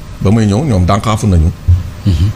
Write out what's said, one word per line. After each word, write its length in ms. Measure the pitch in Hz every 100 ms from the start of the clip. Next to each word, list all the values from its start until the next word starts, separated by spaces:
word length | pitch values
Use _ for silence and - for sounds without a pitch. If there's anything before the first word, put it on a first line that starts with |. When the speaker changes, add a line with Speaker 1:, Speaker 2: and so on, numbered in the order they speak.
| - -
Speaker 1:
Ba 100 | -
may 140 | 113 104
ñëw, 180 | 101 156
ñoom 200 | 98 87
dànqaafu 420 | 101 110 107 110
nañu. 240 | 87 80 - - - - - 104
Speaker 2:
Mhm. 240 | 90 101